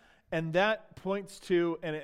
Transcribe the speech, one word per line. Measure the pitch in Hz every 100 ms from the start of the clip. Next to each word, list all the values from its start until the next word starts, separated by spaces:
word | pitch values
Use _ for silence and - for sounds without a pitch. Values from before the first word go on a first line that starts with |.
| _ _ _
and | 165 165
that | 170 208 214 - -
points | 185 202 190 -
to, | - 180 170 165
and | 170
it, | 156